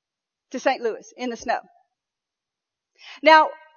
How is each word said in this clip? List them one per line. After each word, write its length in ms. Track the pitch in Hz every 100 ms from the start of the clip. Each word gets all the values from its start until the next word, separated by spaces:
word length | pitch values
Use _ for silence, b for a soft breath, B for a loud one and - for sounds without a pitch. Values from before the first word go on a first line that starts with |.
| _ _ _ _ _
To 100 | 262
Saint 220 | 285 254
Louis 280 | 233 190 190 -
in 140 | 247
the 60 | 233
snow. 240 | 247 202 - _ _ _ _ _ _ _ _ _ _ _ _ _ B B
Now, 260 | 294 320 302 - -